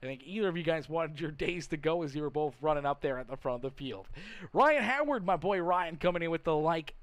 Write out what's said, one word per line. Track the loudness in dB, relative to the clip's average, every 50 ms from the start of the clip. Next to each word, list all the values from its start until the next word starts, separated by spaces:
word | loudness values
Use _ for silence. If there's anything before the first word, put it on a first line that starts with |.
I | -8
think | -8 -10 -10 -10
either | -8 -4 0 0
of | 0 0
you | 0 2
guys | 2 0 0 0 -2
wanted | -2 -2 -2 -2 -4 -4
your | -6 -6
days | -4 -2 -2 -2 -2 -2 -4
to | -4 -6
go | -2 0 2 2 2 0
as | -2 -4
you | -4
were | -4 -2
both | 0 0 0 0 -2 -2
running | 0 2 2 2 2
up | 0 0 2
there | 0 0 0
at | 0 -4
the | -6 -8
front | -6 -2 -2 -2 -2 -2
of | -6 -6
the |
field. | -6 -8 -8 -8 -8 -10 -12 -12 -12 -12 -12 -14 -14 -14 -4 4
Ryan | 6 6 6 6 4 4
Howard, | 2 2 0 2 0 0 0 2
my | 2 0
boy | 2 2 0 0 2
Ryan, | 2 2 2 2 2 0 -4
coming | 0 0 0 0 2
in | 0 0
with | -2 0 2
the | 2 2
like | 4 4 2 2 0 -2 -6 -12 -14